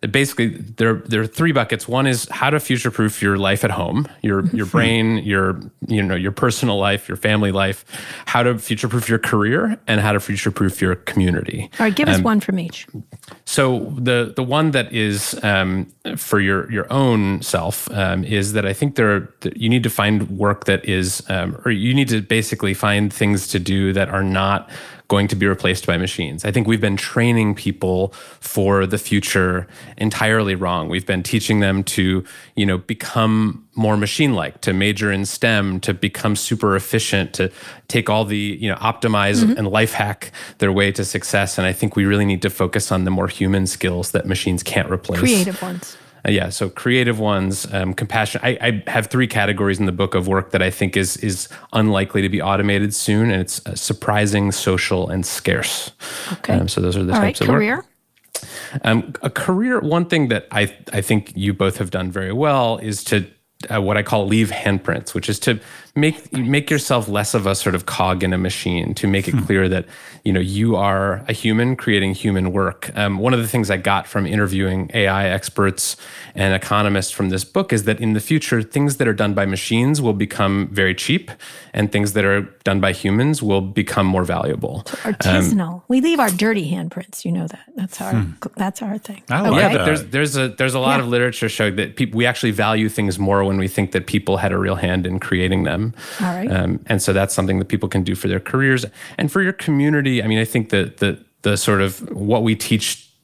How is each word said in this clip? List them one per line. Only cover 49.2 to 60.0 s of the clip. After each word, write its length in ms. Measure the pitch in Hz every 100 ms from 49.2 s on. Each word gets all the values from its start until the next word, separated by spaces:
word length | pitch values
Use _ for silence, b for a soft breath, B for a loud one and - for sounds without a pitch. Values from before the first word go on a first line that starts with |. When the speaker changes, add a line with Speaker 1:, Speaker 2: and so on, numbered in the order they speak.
| 123
Speaker 1:
categories 540 | 113 101 98 101 95
in 60 | 101
the 80 |
book 220 | 90 98 95
of 120 | 90
work 240 | 95 92
that 100 | 95
I 80 | 92
think 280 | - 98 98
is, 180 | 92 -
is 300 | 110 92 - B B
unlikely 500 | 117 107 98 95 104
to 40 | 98
be 140 | 92
automated 520 | 87 98 101 101 104
soon, 380 | 104 - 107 113
and 80 | 95
it's, 240 | 92 - -
uh, 80 |
surprising, 800 | - - 104 - 107 104 104 101
social, 560 | 92 - 92 - 92 90
and 180 | 90 90
scarce. 640 | - - 90 - - - _ B B B
Speaker 2:
Okay. 220 | 175 - 104
Speaker 1:
Um, 120 | 92
so 140 | -
those 160 | 90 98
are 60 | 92
the 80 |
Speaker 2:
All 60 | 92
Speaker 1:
types 180 | - -
Speaker 2:
right, 80 | -
Speaker 1:
of 60 |
work. 40 | -
Speaker 2:
career? 260 | 214 285 - _ _ _ _ - B B B 139
Speaker 1:
Um, 300 | - 113 - 143
a 80 | -
career, 500 | - - 185 240 247
one 260 | 156 170